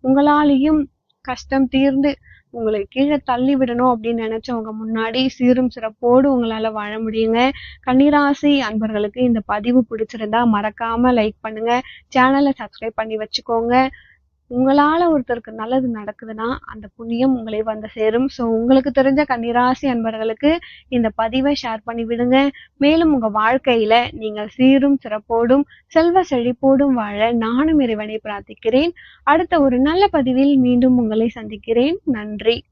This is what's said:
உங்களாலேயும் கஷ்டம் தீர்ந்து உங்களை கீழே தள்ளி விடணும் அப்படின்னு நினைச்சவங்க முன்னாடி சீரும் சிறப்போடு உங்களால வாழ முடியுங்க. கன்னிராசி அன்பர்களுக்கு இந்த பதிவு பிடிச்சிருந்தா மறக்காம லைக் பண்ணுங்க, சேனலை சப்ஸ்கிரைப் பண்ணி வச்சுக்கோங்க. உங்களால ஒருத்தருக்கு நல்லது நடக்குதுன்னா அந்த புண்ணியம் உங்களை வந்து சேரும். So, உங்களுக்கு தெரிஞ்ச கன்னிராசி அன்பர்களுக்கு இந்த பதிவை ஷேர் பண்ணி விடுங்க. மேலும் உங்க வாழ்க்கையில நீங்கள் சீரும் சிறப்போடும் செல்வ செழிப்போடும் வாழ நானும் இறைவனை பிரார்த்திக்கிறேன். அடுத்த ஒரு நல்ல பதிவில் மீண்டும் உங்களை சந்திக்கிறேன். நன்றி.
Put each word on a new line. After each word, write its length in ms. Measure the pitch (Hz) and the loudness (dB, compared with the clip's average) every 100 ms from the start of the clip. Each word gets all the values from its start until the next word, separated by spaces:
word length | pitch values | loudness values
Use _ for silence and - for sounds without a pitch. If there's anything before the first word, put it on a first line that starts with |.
உங்களாலேயும் 760 | 262 269 294 294 302 269 294 311 277 _ _ _ - | 2 2 4 4 4 2 2 0 -2 _ _ _ -12
கஷ்டம் 420 | 254 - 269 262 | -12 -4 -2 0
தீர்ந்து 440 | 269 277 269 285 277 _ - _ | 2 2 2 -2 -2 _ -20 _
உங்களை 280 | 233 220 214 202 | -6 -4 -4 -6
கீழே 280 | 254 285 294 | -2 0 0
தள்ளி 300 | - 247 262 277 | -2 -2 0 0
விடணும் 360 | 254 240 254 | 0 0 0
அப்படின்னு 340 | 233 226 233 220 | 0 -4 -4 -4
நினைச்சவங்க 460 | 226 220 240 220 | -8 -6 -8 -8
முன்னாடி 480 | 220 220 220 226 240 262 | -10 -6 -4 -2 -2 -4
சீரும் 440 | - 247 247 254 | 0 2 2 0
சிறப்போடு 560 | 240 220 220 240 247 277 | -4 -10 -4 2 4 4
உங்களால 420 | 254 226 220 220 | 0 -2 -4 -4
வாழ 220 | 214 208 220 | -6 -8 -8
முடியுங்க. 400 | 226 220 220 226 254 - - - | -6 -2 0 2 0 -2 -16 -12
கன்னிராசி 680 | - 254 285 294 285 285 294 285 | 0 2 4 4 2 0 2 0
அன்பர்களுக்கு 640 | 226 214 220 214 208 247 | 0 -4 -4 -2 -4 -2
இந்த 180 | 254 220 - | 0 0 -2
பதிவு 360 | 208 220 247 226 | -4 0 0 0
பிடிச்சிருந்தா 560 | 220 220 233 214 220 240 | -6 -8 -8 -4 0 0
மறக்காம 680 | 208 214 - 226 226 247 | 0 -4 -6 -6 0 0
லைக் 260 | 247 214 - | 2 -2 -4
பண்ணுங்க, 320 | 220 220 226 240 - - _ | -12 -6 -2 -2 -4 -20 _
சேனலை 440 | 262 254 277 285 269 | 0 2 2 0 -2
சப்ஸ்கிரைப் 440 | 214 - 226 220 | -10 -10 -10 -8
பண்ணி 160 | 220 220 | -8 -8
வச்சுக்கோங்க. 560 | 214 - - 233 233 247 262 - _ _ _ _ _ | -8 -10 -4 -4 0 0 0 -6 _ _ _ _ _
உங்களால 500 | 247 262 285 294 330 349 | -2 2 2 2 2 2
ஒருத்தருக்கு 420 | 302 247 240 226 | 0 -2 -8 -8
நல்லது 360 | 220 220 262 254 | -12 -2 -2 -2
நடக்குதுன்னா 600 | 220 208 208 226 220 226 262 - | -6 -10 -12 -14 -8 -6 -8 -12
அந்த 200 | 220 208 | -18 -18
புண்ணியம் 460 | _ 233 233 269 254 | _ -8 0 0 0
உங்களை 260 | 220 214 | -4 -6
வந்து 260 | 220 214 214 | -6 -8 -10
சேரும். 400 | 226 220 226 269 | -2 0 0 -2
So, 120 | - 233 | -2 -2
உங்களுக்கு 420 | 220 233 269 269 | 0 4 2 2
தெரிஞ்ச 300 | 254 269 277 302 | 0 2 2 0
கன்னிராசி 600 | 240 233 240 247 254 277 | -2 0 0 2 0 -2
அன்பர்களுக்கு 640 | 240 226 220 220 220 285 339 - - _ | -2 -4 -4 -6 0 0 0 -4 -20 _
இந்த 200 | 247 220 220 | -2 -2 -2
பதிவை 380 | 220 254 277 285 | -2 0 -2 -2
ஷேர் 260 | 247 220 | -6 -8
பண்ணி 200 | 233 233 | -8 -8
விடுங்க. 340 | 226 233 247 262 277 - - _ | -6 -2 2 2 2 -4 -20 _
மேலும் 360 | 285 320 330 | 2 4 4
உங்க 160 | 277 220 | 2 0
வாழ்க்கையில 640 | 214 220 262 262 233 214 349 240 | 0 0 0 2 0 4 2 2
நீங்கள் 420 | - 220 208 214 | -8 -8 -8 -10
சீரும் 460 | - 262 269 277 277 | 2 4 4 4 0
சிறப்போடும் 640 | 226 214 _ 233 240 269 285 _ _ | -2 -10 _ -2 2 2 0 _ _
செல்வ 320 | 330 339 370 | 0 4 2
செழிப்போடும் 680 | 349 254 240 247 269 269 285 | 2 -2 -2 0 2 4 2
வாழ 380 | 247 208 208 220 | 0 -2 -2 0
நானும் 460 | 240 220 247 311 302 | 0 0 0 2 2
இறைவனை 400 | 247 214 214 220 | 0 -2 -6 -10
பிரார்த்திக்கிறேன். 760 | 214 202 196 214 226 254 339 - - _ - | -10 -12 -14 -6 0 2 0 -4 -20 _ 0
அடுத்த 340 | 311 359 339 | 2 2 2
ஒரு 180 | 269 247 | 2 2
நல்ல 260 | 277 349 403 | 2 2 2
பதிவில் 480 | 320 254 254 277 277 | 2 0 2 2 4
மீண்டும் 400 | 247 247 254 247 | 4 4 4 2
உங்களை 320 | 220 214 226 | 2 -2 -2
சந்திக்கிறேன். 680 | 240 214 214 - 226 269 381 - | -6 -14 -14 -2 0 0 -2 -4
நன்றி. 460 | 226 214 214 220 233 _ | -6 -6 -2 -2 -2 _